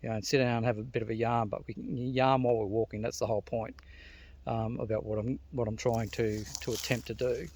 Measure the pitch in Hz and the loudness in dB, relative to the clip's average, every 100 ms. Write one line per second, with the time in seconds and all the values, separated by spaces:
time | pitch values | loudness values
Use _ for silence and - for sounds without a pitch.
0 | 123 110 107 143 123 117 117 107 117 123 | -2 -4 2 4 4 4 2 0 -2 -4
1 | 113 113 113 120 113 - - - - 127 | -2 0 2 2 0 -2 -6 -8 -4 -4
2 | 123 131 131 131 127 117 104 107 110 107 | -2 4 6 6 6 4 4 2 0 0
3 | 113 - 110 107 - 117 113 - - - | -4 -2 0 0 0 -2 -4 -8 -18 -20
4 | - - - - - 117 110 123 117 110 | -20 -20 -20 -12 -4 -2 0 -2 -2 -2
5 | 110 107 110 135 - 135 113 107 127 117 | 0 -2 0 -4 -4 -2 -2 2 2 2
6 | 110 - 113 107 107 - - 110 - 120 | 0 0 0 0 -4 -8 -4 -4 0 -2
7 | - 110 127 123 165 | -2 -4 -2 -2 -4